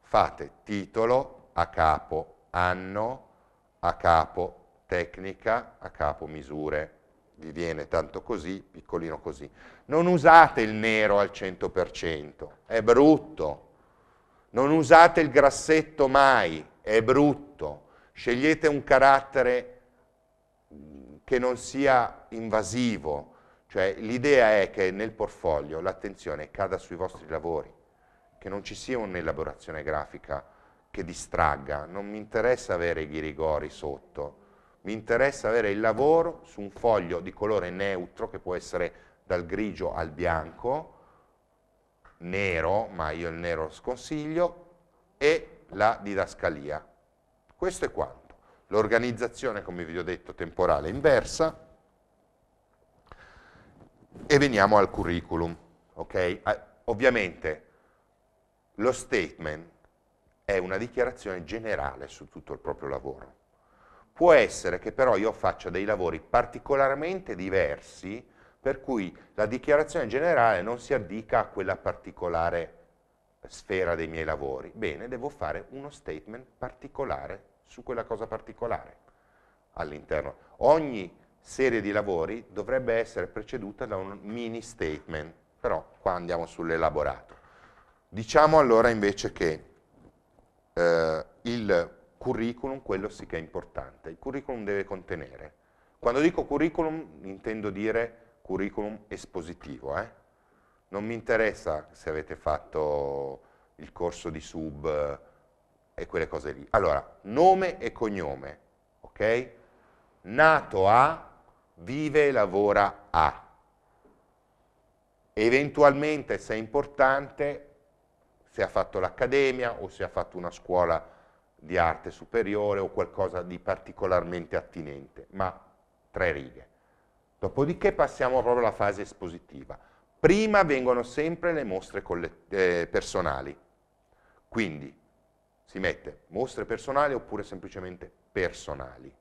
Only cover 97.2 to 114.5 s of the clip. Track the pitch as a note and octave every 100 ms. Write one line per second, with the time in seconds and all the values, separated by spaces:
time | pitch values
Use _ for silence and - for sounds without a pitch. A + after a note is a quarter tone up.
97.2 | F#2+ F#2+ - A2 G#2 G2 G#2+ A2 A#2 -
98.2 | _ _ - F#2 G2 F#2+ G#2 G#2+ - F#2+
99.2 | - F#2 E2 E2+ D#2 B1+ C2 D2+ A2+ -
100.2 | _ _ _ _ _ _ _ F#2+ G#2+ A#2
101.2 | - A2+ A2 - F2 D2+ - - - D#2
102.2 | D#2 D#2 - D2+ - D#2 D2+ D2 C#2 C#2
103.2 | C#2 C2 _ _ _ _ D2+ - F2 E2+
104.2 | F2 D#2 - E2+ D#2+ C#2+ D2+ D2+ D2 C#2
105.2 | - _ _ _ _ _ _ - F2 F2+
106.2 | D#2+ D#2+ D2 C2 C#2+ - F#2 C#2+ - -
107.2 | F#2+ A#2+ F3+ F#3+ F#3 - A#2 - A2 G2+
108.2 | D#2 C2+ C#2 D2+ _ _ _ _ - -
109.2 | G#2+ A#2 B2+ - _ _ _ _ _ _
110.2 | F2 A#2 D#3 D#3 - G2+ F#2+ A2+ C#3 D#3+
111.2 | - - _ _ _ _ E2+ C3+ D3+ C#3+
112.2 | D3 C3 G2+ F#2+ G#2 G2+ G2+ - - E2
113.2 | D2+ - - _ _ _ _ _ _ _
114.2 | _ _ _